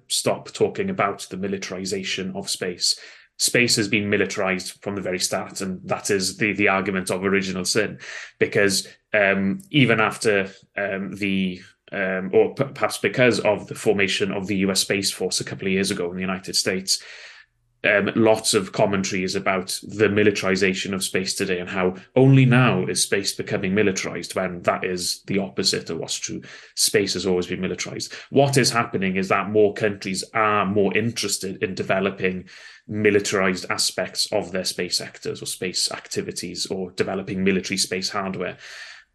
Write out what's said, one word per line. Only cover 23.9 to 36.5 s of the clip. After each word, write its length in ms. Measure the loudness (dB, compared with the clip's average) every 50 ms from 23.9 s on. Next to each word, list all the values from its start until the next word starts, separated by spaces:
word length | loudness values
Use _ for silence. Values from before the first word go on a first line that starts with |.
| 2 0 -4 -6 -6 -8 -8 -6 -4
when 280 | -4 -4 -4 -4 -2 -2
that 200 | 0 0 0 -2
is 400 | -4 -4 -2 -4 -4 -6 -6 -4 -2
the 100 | -2 0
opposite 500 | -2 -2 -2 -2 0 0 0 0 -2 -4
of 100 | -6 -6
what's 180 | -6 -6 -6
true. 260 | -6 -6 -8 -8 -10 -12 -14 -18 -20 -20 -10 _
Space 400 | 0 0 2 4 2 2 2 0
has 100 | 0 0
always 220 | 2 2 2 0
been 140 | -2 -4 -4
militarized. 520 | -4 -4 -4 -6 -6 -8 -8 -8 -10 -10 -12 -14 -10 0
What 260 | 4 4 4 6 6
is 160 | 4 4 4 4
happening 420 | 2 0 0 0 0 0 0 0
is 140 | 0 0 2
that 220 | 2 0 0 2
more 240 | 4 6 6 6 4
countries 500 | 2 0 0 0 -2 -4 -6 -4 -4 -6 -4 0
are 320 | 2 2 4 4 2 2
more 280 | 2 4 4 4 4 2
interested 640 | 2 0 0 -2 -2 -2 -2 -4 -4 -4 -6 -6 -4 -4
in 140 | -4 -4
developing 720 | -4 -2 0 0 0 0 0 -2 0 -2 -2 -2 -4 -6 -12 -16 -20 -20 -20 -20 -20 _ -8
militarized 800 | -2 2 4 4 4 4 4 2 0 2 2 2 0 -2 -4 -4
aspects 560 | -4 -2 -2 -2 -2 -4 -6 -4 -4 -4 -4 -2 -2
of 180 | -2 -2 -2
their 140 | -4 -4 -4
space 320 | -4 -4 -4 -4 -4 -4
sectors 440 | -4 -6 -8 -12 -10 -8 -8 -8 -8
or 60 | -8
space 460 | -10 -8 -6 -6 -4 -2 -2 -4 -4 -4
activities 760 | -8 -10 -8 -6 -6 -6 -6 -6 -8 -8 -8